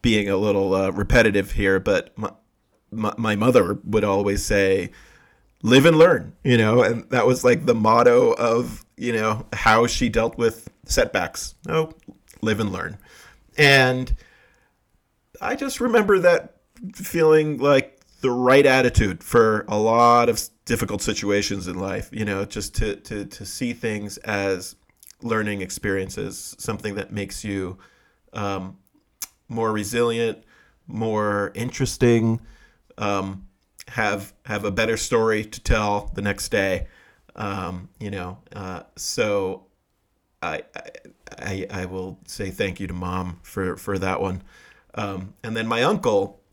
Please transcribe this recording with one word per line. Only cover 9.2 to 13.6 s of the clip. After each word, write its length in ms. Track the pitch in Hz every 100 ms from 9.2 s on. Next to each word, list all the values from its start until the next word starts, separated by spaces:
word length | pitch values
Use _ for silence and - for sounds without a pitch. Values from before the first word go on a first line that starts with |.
| 110 110 -
how 340 | 110 113 110 120
she 220 | - 120
dealt 280 | 110 113 -
with 320 | 117 110 - _
setbacks. 720 | - - - 98 87 - - - -
"Oh, 240 | 160 160 - - - _ _
live 180 | 110 107
and 140 | 107
learn." 240 | 90 85 101 _ - - _ _
And 560 | -